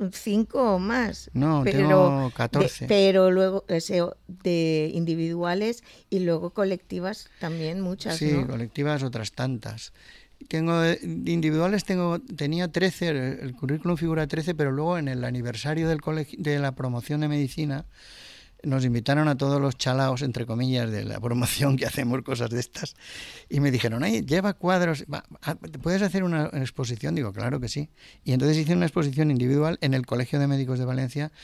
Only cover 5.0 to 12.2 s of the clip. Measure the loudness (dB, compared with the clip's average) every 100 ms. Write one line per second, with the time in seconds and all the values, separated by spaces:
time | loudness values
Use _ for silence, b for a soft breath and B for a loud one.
5 | -2 0 -2 -2 -2 0 -2 -4 B B
6 | B 0 2 0 -2 -2 0 0 -6 -6
7 | -6 -8 -14 -10 -6 -4 -4 -4 -4 -6
8 | -4 -2 2 2 0 -4 -6 -4 -2 0
9 | -2 -4 -8 -4 -4 -4 -8 -12 -14 B
10 | B B B B -6 -2 2 4 2 2
11 | -2 -6 -2 0 2 2 2 0 0 -2
12 | 0 -2